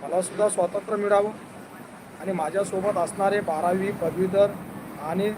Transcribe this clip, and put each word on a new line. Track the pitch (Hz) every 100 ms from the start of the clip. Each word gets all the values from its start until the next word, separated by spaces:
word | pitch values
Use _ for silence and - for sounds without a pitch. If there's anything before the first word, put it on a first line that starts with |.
मला | 143 170
सुद्धा | 180 185 208
स्वातंत्र्य | 202 175 202 202 214
मिळावं | 202 202 208 214 - - - - - - - -
आणि | 185
माझ्यासोबत | 180 156 185 196 190 190 196
असणारे | 165 - 196 202
बारावी | 180 156 175 185 196
पदवीधर | 202 170 160 185 196 202 - - - - -
आणि | 147 170 208